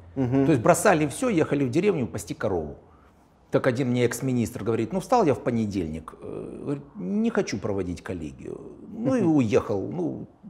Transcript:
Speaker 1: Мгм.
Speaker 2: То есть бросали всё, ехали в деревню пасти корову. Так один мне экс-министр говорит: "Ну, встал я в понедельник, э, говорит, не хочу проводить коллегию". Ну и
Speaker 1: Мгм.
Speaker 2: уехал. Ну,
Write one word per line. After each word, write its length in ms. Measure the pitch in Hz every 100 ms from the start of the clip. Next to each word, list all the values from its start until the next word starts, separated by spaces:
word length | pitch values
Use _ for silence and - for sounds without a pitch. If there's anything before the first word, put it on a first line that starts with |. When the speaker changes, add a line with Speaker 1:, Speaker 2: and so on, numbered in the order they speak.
| -
Speaker 1:
Мгм. 320 | 139 123 135 135
Speaker 2:
То 60 |
есть 100 | 135
бросали 440 | 165 165 220 165 151
всё, 200 | - 254
ехали 360 | 175 147 143
в 60 | 131
деревню 360 | 139 208 165 110
пасти 260 | 110 -
корову. 420 | - 113 87 76 - - - - _ _ _ -
Так 160 | 135 135
один 220 | 120 127
мне 140 | 123
экс-министр 580 | 120 - 135 123 104 107
говорит: 300 | 104 113 113
"Ну, 80 | 185
встал 240 | - 247 165
я 80 |
в 60 | 120
понедельник, 720 | 135 117 104 95 80 80 - -
э, 360 | 87 101 - -
говорит, 200 | - 143 139
не 360 | 214 185 208 226
хочу 280 | 214 - 110
проводить 420 | 107 98 90 87
коллегию". 580 | - 87 76 64 - - - - - -
Ну 180 | 247 254
и 60 |
Speaker 1:
Мгм. 140 | 175 151
Speaker 2:
уехал. 520 | 113 117 - 101 101
Ну, 380 | 160 156 123 - _